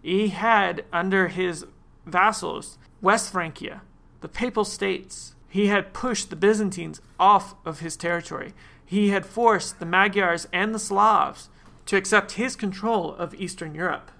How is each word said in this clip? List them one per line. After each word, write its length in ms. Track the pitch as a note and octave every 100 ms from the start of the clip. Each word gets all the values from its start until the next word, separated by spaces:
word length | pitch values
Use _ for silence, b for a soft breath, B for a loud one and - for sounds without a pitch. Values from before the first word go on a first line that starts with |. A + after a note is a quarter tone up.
He 280 | D3 F#3+ G#3+
had 560 | E3 A3+ A3 F#3+ F3 -
under 380 | E3+ F#3 F#3+ F3+
his 380 | F#3 F#3 D#3+ - - _ _ -
vassals 720 | F3+ G3 G#3 - - - - b -
West 280 | F#3 A3 -
Francia, 520 | F#3 E3 - - - - _ _ _
the 60 | D#3+
Papal 360 | - B3 A#3+
States. 680 | G3 - G3 F#3 - - - - -
He 200 | F#3+ G3+
had 260 | G3+ F#3+
pushed 380 | - B3+ A3+ -
the 60 | D#3+
Byzantines 680 | G3 G#3+ G#3 F3+ E3 D#3 - -
off 360 | F#3 G3+ G3 - -
of 140 | D3+
his 180 | E3 -
territory. 560 | E3+ E3+ E3+ - - G3+ B B
He 280 | - F#3+ G3+
had 160 | G3 F#3+
forced 520 | - A#3 G3+ - -
the 60 |
Magyars 640 | E3 F3+ G3+ G3 F#3 E3+ -
and 200 | F3+ G#3
the 40 | A3
Slavs 720 | G3 G3 G#3+ G3+ C#3+ - - b b b -
to 100 | G3
accept 360 | F#3+ G#3+ G3+
his 220 | - B3+
control 600 | B3+ G#3 F#3+ G#3+ A3+ D#3+
of 200 | - E3+
Eastern 400 | - F#3 - E3
Europe 380 | D3+ F3+ D3 - -